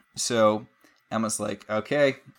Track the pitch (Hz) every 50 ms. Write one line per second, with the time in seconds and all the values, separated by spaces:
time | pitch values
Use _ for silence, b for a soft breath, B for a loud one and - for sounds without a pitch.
0 | _ _ _ - - - 123 113 110 107 107 107 123 - _ b b b b b
1 | b _ 110 110 113 107 - - 104 104 101 101 - - 107 107 107 - 143 147
2 | 143 135 131 - _ - _